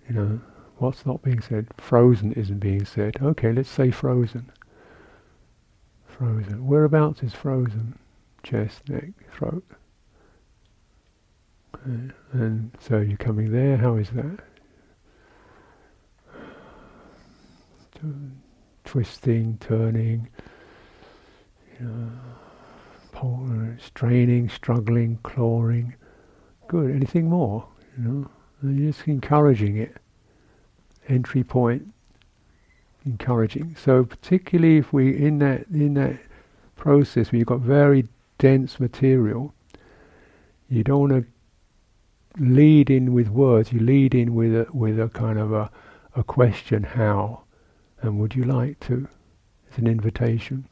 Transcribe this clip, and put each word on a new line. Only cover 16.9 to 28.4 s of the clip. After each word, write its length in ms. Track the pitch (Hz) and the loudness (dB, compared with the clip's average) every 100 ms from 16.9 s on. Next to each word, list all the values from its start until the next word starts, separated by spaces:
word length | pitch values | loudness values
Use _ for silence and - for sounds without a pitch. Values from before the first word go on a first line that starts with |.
| - - - _ _ _ _ _ _ _ | -20 -20 -20 _ _ _ _ _ _ _
T-, 80 | - 151 143 139 135 _ _ _ _ | -14 -12 -12 -16 -20 _ _ _ _
twisting, 720 | - 131 107 - - 117 113 113 | -6 -6 -6 -6 -2 -2 -2 -6
turning, 680 | - 113 113 113 113 113 113 - - - - - - _ - _ _ _ _ _ _ - | -4 -2 0 -2 -2 -4 -8 -16 -20 -20 -20 -20 -20 _ -20 _ _ _ _ _ _ -16
you 60 | 120 | -14
know, 240 | 113 117 120 127 120 - - - - - - _ | -12 -14 -14 -20 -20 -20 -20 -20 -20 -20 -20 _
pull, 340 | - 131 123 131 113 113 120 | -10 -8 -6 -6 -6 -6 -10
straining, 720 | - - 120 123 120 123 120 | -20 -6 0 2 4 2 0
struggling, 680 | - - 120 107 117 117 117 | -6 -2 -2 0 0 0 -4
clawing. 720 | - - 117 113 113 117 120 - _ _ _ _ _ _ _ | -8 -2 0 0 0 -2 -4 -12 _ _ _ _ _ _ _
Good. 220 | 170 139 | -2 0
Anything 400 | 139 139 175 165 | -2 -2 -2 0
more? 360 | 175 127 107 - _ _ 127 | 0 0 -4 -8 _ _ -8
You 80 | |
know, 260 | 117 139 139 _ | -6 -4 -8 _